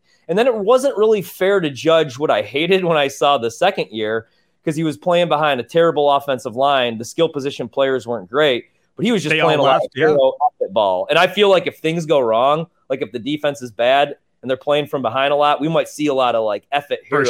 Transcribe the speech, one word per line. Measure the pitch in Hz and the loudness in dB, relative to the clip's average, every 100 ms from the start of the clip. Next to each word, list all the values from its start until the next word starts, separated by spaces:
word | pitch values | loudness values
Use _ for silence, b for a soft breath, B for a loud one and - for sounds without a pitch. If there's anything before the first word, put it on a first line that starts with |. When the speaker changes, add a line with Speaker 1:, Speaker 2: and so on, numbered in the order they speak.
| _ _ - | _ _ -6
Speaker 1:
And | 180 | 0
then | 254 | 0
it | |
wasn't | 220 196 254 269 196 | 0 2 2 2 0
really | 220 214 | 2 2
fair | - - 185 202 | -2 -2 0 2
to | 156 | -2
judge | 123 151 160 151 120 | -2 2 2 2 -4
what | 147 | -2
I | 107 | 0
hated | 104 139 170 190 | 0 -4 0 0
when | 175 156 | 2 0
I | 139 | 0
saw | - 147 139 | 0 2 2
the | 113 | -2
second | - 180 185 - | 0 -2 0 -6
year, | 110 107 113 - _ _ _ | -6 -4 -4 -6 _ _ _
'cause | - 156 | -6 -4
he | |
was | 160 147 | -4 -4
playing | 180 175 170 | 0 0 2
behind | 147 156 131 | 2 0 -2
a | |
terrible | - 165 165 147 143 | 0 2 2 2 2
offensive | 139 143 127 127 | 2 0 -6 -6
line. | 113 143 139 120 113 | -2 2 2 0 -4
The | |
skill | 117 - 165 | -10 -2 -2
position | 147 135 135 120 | -2 -8 -6 -8
players | - 135 131 110 | -2 0 0 -4
weren't | 117 92 | -8 -6
great, | 131 151 120 - _ _ | 0 0 0 -6 _ _
but | - 202 | -6 -2
he | |
was | 214 | 0
just | 151 | 0
Speaker 2:
They | 156 | 0
all | 156 | 2
Speaker 1:
playing | 151 | 2
a | |
lot | 139 131 | 2 2
Speaker 2:
left, | - | 0
Speaker 1:
of | |
Speaker 2:
yeah. | 127 156 | -2 0
Speaker 1:
hero | 143 131 131 147 | 2 2 2 -4
effort | - 101 | -2 -4
ball. | 107 101 92 95 | 0 0 0 0
And | 156 | 2
I | 185 | 2
feel | 196 202 | 2 2
like | 185 147 | 2 0
if | - | -6
things | 160 165 | -6 -4
go | 156 147 | 0 0
wrong, | 117 110 131 156 165 _ - | 2 2 2 0 -4 _ -8
like, | 131 | -6
if | 123 | -6
the | 123 | -8
defense | 113 147 147 139 | -6 -4 -4 -4
is | 127 | -12
bad | 107 120 139 147 - _ _ | -2 2 4 2 -2 _ _
and | 123 | -6
they're | 131 | -6
playing | - 147 147 | 0 -2 -2
from | 143 | -4
behind | 117 135 139 | -4 -2 0
a | 147 | 2
lot, | 147 143 | 2 2
we | 151 | 0
might | 160 131 | -2 -2
see | - 147 | -4 -2
a | |
lot | 131 123 | 0 0
of, | 117 | 0
like, | 110 104 - | -2 -4 -4
effort | 143 - 123 - | -4 -2 -8 -4
Speaker 2:
For | 143 | 0
Speaker 1:
hero | 127 | 2